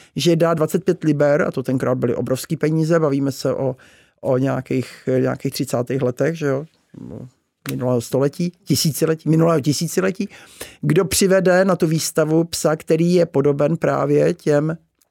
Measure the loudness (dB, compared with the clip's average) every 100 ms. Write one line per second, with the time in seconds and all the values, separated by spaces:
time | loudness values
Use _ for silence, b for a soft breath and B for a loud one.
0 | B -2 0 2 2 2 0 -2 -2 -2
1 | 0 2 2 2 0 -4 -4 -2 -2 -2
2 | -2 -2 -2 -4 -4 -4 -2 0 0 0
3 | 0 0 -2 -2 -4 -2 -4 -6 b b
4 | b b -2 0 0 -4 -4 -4 -4 -8
5 | -2 0 0 -2 -6 -6 -4 -4 -2 -2
6 | -2 0 -2 -2 -4 -4 -6 _ _ -18
7 | -16 -14 -16 _ _ _ -10 -6 0 -2
8 | 0 0 0 -2 -6 -6 -2 -2 0 -2
9 | -2 -2 0 2 4 2 0 -2 -2 -2
10 | -2 -4 -8 B B B B B 0 2
11 | 2 2 4 4 4 4 4 2 2 0
12 | -2 0 2 2 0 -2 0 -2 0 2
13 | 4 2 2 2 2 2 0 0 0 0
14 | 2 2 2 0 0 2 0 -6 _ _
15 | _